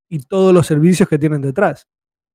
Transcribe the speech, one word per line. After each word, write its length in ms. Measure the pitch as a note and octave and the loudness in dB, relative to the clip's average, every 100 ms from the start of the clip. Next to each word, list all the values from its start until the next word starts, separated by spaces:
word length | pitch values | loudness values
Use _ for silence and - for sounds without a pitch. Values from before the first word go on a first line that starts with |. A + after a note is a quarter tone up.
| _ | _
y 120 | D#3+ | -14
todos 340 | - F#3+ F#3+ | -6 0 2
los 120 | F3+ - | 2 2
servicios 420 | D3+ E3+ F3+ F#3 | 2 2 2 0
que 100 | D3+ | 0
tienen 240 | D#3 D3+ | -2 -4
detrás. 460 | C3+ C3+ F#3+ - _ _ _ _ _ | -6 -2 -2 -4 _ _ _ _ _